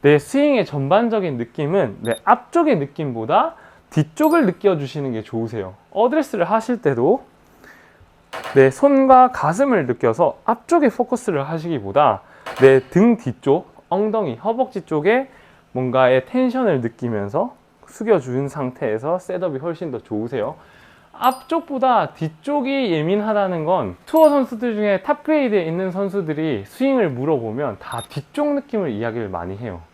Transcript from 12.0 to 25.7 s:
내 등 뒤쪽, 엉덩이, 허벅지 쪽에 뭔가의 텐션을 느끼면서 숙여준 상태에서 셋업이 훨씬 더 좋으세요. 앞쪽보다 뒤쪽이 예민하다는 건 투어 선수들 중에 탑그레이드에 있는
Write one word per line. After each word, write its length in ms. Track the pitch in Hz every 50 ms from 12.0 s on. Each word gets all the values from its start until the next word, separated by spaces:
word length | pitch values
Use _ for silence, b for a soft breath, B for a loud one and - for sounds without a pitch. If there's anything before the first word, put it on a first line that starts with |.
| 151 131 104 95 B B B B B B - -
내 180 | 127 135 135 131 131 -
등 280 | - 175 202 240 233 196
뒤쪽, 540 | - 131 117 - - - 139 170 185 - _ - _ _
엉덩이, 460 | 175 185 208 214 208 226 208 156 113 113
허벅지 480 | - 208 226 233 262 - - 202 160
쪽에 440 | - 160 151 147 185 226 254 269 262 b b b b b b b b _
뭔가의 520 | 127 131 127 120 131 131 123 127 131 127
텐션을 560 | - - 247 262 254 226 254 262 214 165 131
느끼면서 720 | 117 117 117 - - 120 113 104 101 101 110 151 214 - - _ _ _ _ _ _ -
숙여준 560 | - - 220 208 220 170 127 127 123 131 139 139
상태에서 720 | - 156 139 127 123 - 156 120 107 110 120 147 170 185
셋업이 400 | 180 - 180 180 175 180 147 131
훨씬 320 | 139 170 165 156 185 160
더 80 | 127 113
좋으세요. 560 | - - 117 107 110 120 123 123 104 120 156 b b b b b b b b b b b b
앞쪽보다 1000 | - - 254 254 254 - - 320 330 320 - 285 262 233 262 247 214 170 - -
뒤쪽이 760 | - 160 160 156 _ _ 269 285 294 247 262 277 277 262 214
예민하다는 760 | 170 156 151 160 190 208 208 214 220 208 202 190 180 165 156
건 300 | 151 185 180 131 98 90 - _
투어 240 | - - 320 320 302
선수들 440 | 285 285 262 - 254 214 240 247 220
중에 280 | 208 214 208 196 185 -
탑그레이드에 600 | - 294 294 - - 311 302 277 247 208 202 170
있는 260 | 160